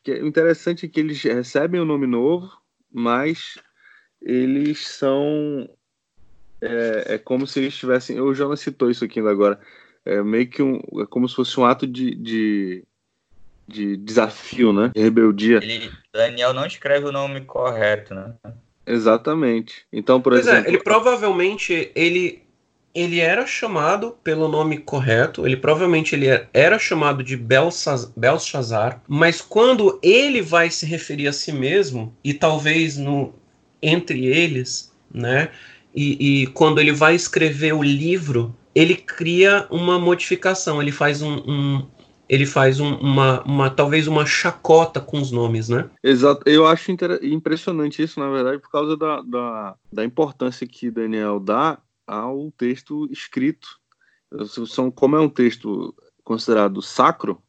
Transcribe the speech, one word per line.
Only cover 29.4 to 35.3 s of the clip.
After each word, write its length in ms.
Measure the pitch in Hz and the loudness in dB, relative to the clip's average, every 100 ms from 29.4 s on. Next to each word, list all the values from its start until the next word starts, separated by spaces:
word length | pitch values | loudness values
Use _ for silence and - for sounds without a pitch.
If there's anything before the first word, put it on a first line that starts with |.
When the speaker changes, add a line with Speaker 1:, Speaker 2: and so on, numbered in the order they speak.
Speaker 3:
quando 560 | - 214 247 254 202 190 | -2 4 4 6 4 4
ele 380 | 170 233 285 254 | 4 6 4 0
vai 280 | 165 170 170 | 0 2 2
se 160 | - 156 | -2 -6
referir 440 | 165 - 147 143 | -8 -8 -6 -4
a 40 | |
si 200 | 143 - | -4 -6
mesmo, 600 | 147 131 190 170 123 110 - | -4 0 0 0 -4 -10 -10
e 120 | 143 | -6
talvez 640 | 139 160 156 147 160 160 143 | 0 0 2 0 0 0 -2
no, 360 | 139 143 135 - _ _ _ - | -2 -2 -4 -10 _ _ _ -6
entre 440 | 156 170 170 131 127 | 0 0 0 -2 0
eles, 680 | 151 170 135 127 - - _ _ | 2 2 -2 -6 -10 -12 _ _
né, 400 | 117 120 | -6 -2